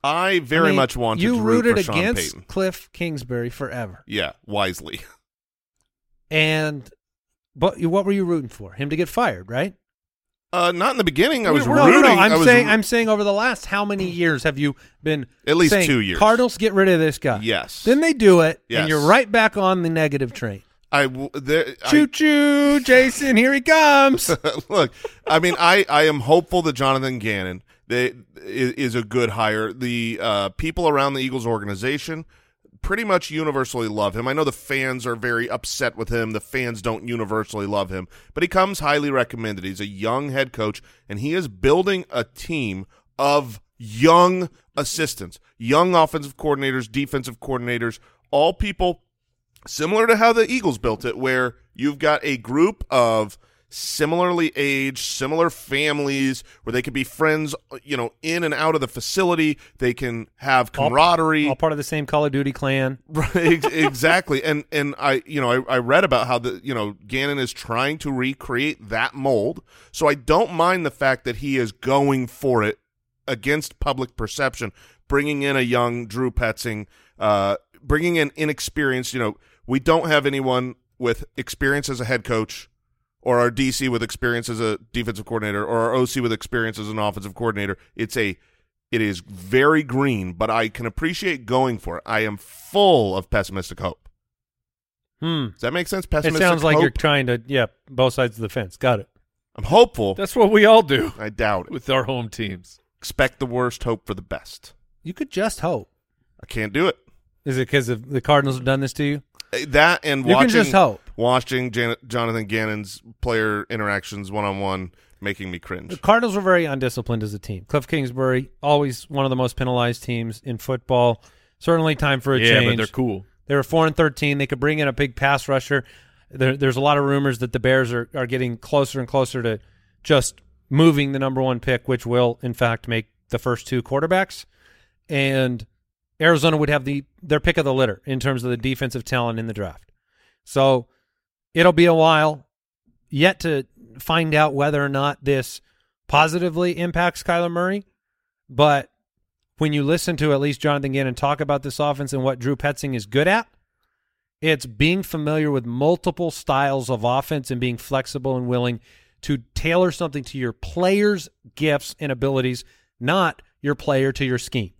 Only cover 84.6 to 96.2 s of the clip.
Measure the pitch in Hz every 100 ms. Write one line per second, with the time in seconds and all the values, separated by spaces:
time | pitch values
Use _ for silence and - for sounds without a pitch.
84.6 | 113 107 113 120 113 101 104 117 107 101
85.6 | 104 113 113 127 127 - 120 110 - 123
86.6 | 113 107 104 110 104 101 101 90 117 101
87.6 | 101 95 _ - 113 127 107 87 _ _
88.6 | _ _ _ 117 107 90 - 95 92 127
89.6 | 139 156 143 127 139 110 92 85 110 113
90.6 | 113 - 117 - 160 175 196 143 113 127
91.6 | 131 113 - 85 - 110 110 104 - -
92.6 | - 202 196 151 104 95 90 104 98 95
93.6 | 90 90 92 - - _ _ _ _ _
94.6 | _ _ _ _ _ _ 160 160 120 -
95.6 | 117 170 170 190 - 151